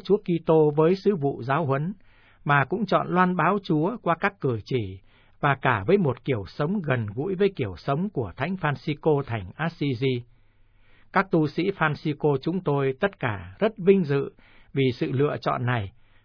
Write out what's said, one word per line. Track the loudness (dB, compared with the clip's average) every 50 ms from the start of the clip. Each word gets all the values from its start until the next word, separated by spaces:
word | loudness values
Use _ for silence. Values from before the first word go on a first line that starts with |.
| 0
Chúa | 0 0
Kitô | 0 2 -2 -2 0 2 4 6 6 6 6 4
với | 4 4 4 2
sứ | 2 2 0 0
vụ | 2 -2 -4 -4 -4
giáo | -4 -2 -2 0 0
huấn, | 0 -2 -2 -2 -4 -6 -8 -16 -20 _ _ _ _ _ _ 0
mà | 2 2 2 2 2
cũng | -2 -2 0
chọn | 0 0 0 0 2
loan | 2 2 4 4 2
báo | 2 2 2 0 0
Chúa | 0 0 0 2 2 0 -2 -2
qua | -2 -2 -2 0
các | -2 -4 -2 _
cử | -2 -2 -2 -4 -4
chỉ | -4 -4 -4 -4 -6 -10 -14 -18 _ _ _ _ _ _ _
và | 0 0 0 2
cả | 0 0 0 0 2
với | 2 2 2
một | 2 0 -2 -4 -4
kiểu | -4 -4 -4 -4
sống | -10 -6 -6 -4 -4 -4 -4
gần | -2 -2 -2 -2 -2 -6 -6
gũi | -6 -6 -6 -2
với | 0 0 0 0
kiểu | -2 -6 -6 -8
sống | -8 -4 -4 -2 -2 -2 -4
của | -4 -4 -6 -6 -6
Thánh | -6 -4 -4 -4
Francisco | -4 -2 -4 -4 -4 -4 -6 -6 -2 0 0 0 0
thành | 0 -4 -6 -6 -6 -10 -8
Assisi. | -6 -6 -6 -4 -4 -4 -4 -2 -2 -2 -2 -2 -2 -6 -10 _ _ _ _ _ _ _ _ _ _ _ _ -20 -20 -20 -2
Các | 0 0 0 2
tu | 2 2 2
sĩ | 2 -2 -2 -2 -2 0 0
Francisco | 0 0 0 -2 -4 -4 -4 0 0 0 0 0
chúng | -2 -4 -4 -2
tôi | -2 -2 0 0 0 -2 -2 -2
tất | -2 -2 -2 -4
cả | -4 -4 -4 -6 -10 -14 -4 -2
rất | -2 -2 -2 2
vinh | 4 4 4 4 4
dự | 0 0 -2 -2 -4 -10 -18 -20 _ -20 -20 -20 -6
vì | -2 0 2 2 0
sự | -2 -4 -2
lựa | 0 0 0 0 -2 -4
chọn | -4 -4 -2 -2 -2
này, | -2 -2 -2 -4 -6 -12 -18 -20 _ _ -20